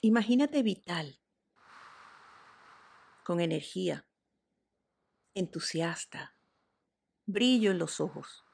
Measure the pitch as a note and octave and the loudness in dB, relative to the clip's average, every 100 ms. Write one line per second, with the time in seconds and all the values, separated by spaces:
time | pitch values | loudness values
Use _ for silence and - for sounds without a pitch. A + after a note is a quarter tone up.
0 | A3 A3 G#3+ B3 C#4+ D4 A3+ F#3 - F3 | 4 4 4 2 4 2 0 -2 -6 -8
1 | D3 C3+ _ _ _ _ _ - - - | -8 -14 _ _ _ _ _ -20 -20 -20
2 | - - - - - - - - - - | -20 -20 -20 -20 -20 -20 -20 -20 -20 -20
3 | - _ - F3 E3+ D#3 D3 F#3 F#3 C#3+ | -20 _ -4 0 0 -2 -6 -6 -4 -4
4 | _ _ _ _ _ _ _ _ _ _ | _ _ _ _ _ _ _ _ _ _
5 | _ _ _ G3 F3+ E3 - E3 E3 E3 | _ _ _ -6 -6 -6 -6 -2 -4 -4
6 | - - - _ _ _ _ _ _ _ | -10 -14 -16 _ _ _ _ _ _ _
7 | _ _ - G3+ B3 B3+ G#3+ F#3 E3 - | _ _ -6 2 4 6 4 2 -2 -4
8 | D#3 - - - _ | -6 -6 -16 -20 _